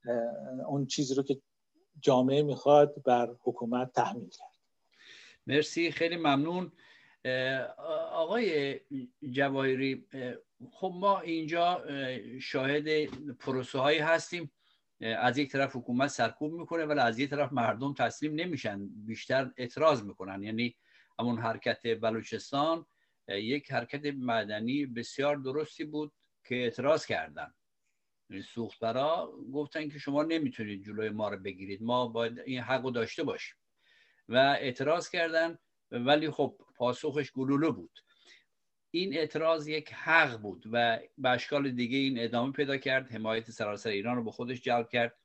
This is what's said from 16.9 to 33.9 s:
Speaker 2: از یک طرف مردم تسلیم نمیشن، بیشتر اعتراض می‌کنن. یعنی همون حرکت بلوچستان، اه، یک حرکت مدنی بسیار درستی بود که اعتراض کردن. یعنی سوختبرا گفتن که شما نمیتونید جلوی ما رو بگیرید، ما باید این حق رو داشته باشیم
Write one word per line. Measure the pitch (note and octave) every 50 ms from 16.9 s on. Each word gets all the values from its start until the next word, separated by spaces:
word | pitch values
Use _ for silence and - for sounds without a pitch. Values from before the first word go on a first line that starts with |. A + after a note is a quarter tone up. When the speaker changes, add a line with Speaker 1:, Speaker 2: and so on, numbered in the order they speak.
| D3 C#3+
Speaker 2:
از | B2 A#2 A2+ A2+
یک | C#3+ C#3
طرف | C#3+ C#3+ D3 C3 C#3+
مردم | B2+ A#2 A2+ G#2+ A2+ C3 C#3 C#3+
تسلیم | - B2+ A2+ - - D3 D3+ D3+
نمیشن، | D#3 F3 F#3 D#3+ B2+ - A2 G2+ G2 G2+ G2+ G2+ G#2+ G#2
بیشتر | A2 A2 - - - B2+ C3 C3+ B2 -
اعتراض | - B2+ A#2+ - - D3+ D#3+ D3 A#2+ G#2
می‌کنن. | G2+ G2 _ F#2+ F#2+ F#2+ G2 G2+
یعنی | G#2+ A2 A2+ A#2+ A#2+ - _ _ _ _ - _ _ _ -
همون | A#2 A#2+ A#2+
حرکت | A2+ A#2 A2+ A2+ G2 - B2 A2 - - A#2 A2+ G#2
بلوچستان، | A2 A2+ A2+ A2+ G2+ - A2+ G#2 - - - C#3 C#3+ D#3+ E3 E3 D#3 _ _ _ _ _ _ _ _
اه، | - - G2+
یک | G#2+ A2 C3+ D3 C#3 -
حرکت | C3+ A#2+ A#2+ - - C#3+ D3
مدنی | D3 C#3 C3+ B2+ B2 A#2 A2+ G#2 G2+ G#2+ G#2+ A2 A#2+ C3 D3 C#3+
بسیار | C3 A#2 A#2 A#2 - - - C3+ D3 D3
درستی | C#3+ C3 C3 C3 D3+ D#3 D3+ - - D#3+
بود | D3+ D3 D3+ D3+ D3+ _ _ _ _ _ _ _
که | - B2
اعتراض | B2 B2 A#2 A2+ - B2 C#3+ D#3+ D3+ -
کردن. | - G#2+ E2+ D#2+ D2+ D2 D#2 D2 - _ _ _ _ _ _ _ _ _ _ _ _ _ _ _ _
یعنی | F#2 G2
سوختبرا | G2+ - - A#2+ A2+ G2+ - _ A2+ A2+ A2+ B2+ C#3 D3+ E3 F3+ E3+ - - - - - C3
گفتن | D3 D3 C#3+ - D#3+ D#3 D3
که | D3 D3
شما | - C#3+ C#3 C#3+ D3+
نمیتونید | D#3+ E3 D#3+ D3+ C3 - - A2 G#2 G#2 G2 F#2+
جلوی | G#2 G#2 G#2+ A2 A2
ما | G#2 G#2+ G#2+ G2+
رو | G2+
بگیرید، | G2 F#2 G2+ F#2+ F#2 F#2+ F#2+ G2 G2 A2+
ما | A#2 B2 B2 B2
باید | A#2 A2+ A#2 A#2 A2+ A#2 A#2+
این | - C3 C3 B2+
حق | A#2+ A#2 C3 C3 A#2+
رو | C3
داشته | A#2+ A#2+ A2+ A2 - - D#3
باشیم | C#3 F#2+ - - - - _ _ _ _ _ _ _